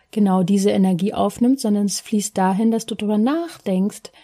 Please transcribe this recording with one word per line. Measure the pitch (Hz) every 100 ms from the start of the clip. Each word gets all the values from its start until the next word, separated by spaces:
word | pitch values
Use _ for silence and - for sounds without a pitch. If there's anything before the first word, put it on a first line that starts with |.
| _
genau | 220 196 185
diese | 180 196 202
Energie | 208 190 175 196
aufnimmt, | - 202 - 247 269
sondern | 220 208 202
es | -
fließt | - 208 196 -
dahin, | 190 190 226
dass | 226 220
du |
darüber | 214 208 214
nachdenkst, | 233 320 339 - - 185 202 - - _